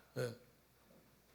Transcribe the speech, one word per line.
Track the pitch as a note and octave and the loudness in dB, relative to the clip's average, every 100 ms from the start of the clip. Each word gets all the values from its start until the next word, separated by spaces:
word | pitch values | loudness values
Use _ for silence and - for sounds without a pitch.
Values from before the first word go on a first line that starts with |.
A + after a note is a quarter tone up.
| - B2+ | -6 2
예. | B2 A2+ - - - - - - - - - | 2 2 -12 -20 -20 -20 -20 -20 -20 -20 -20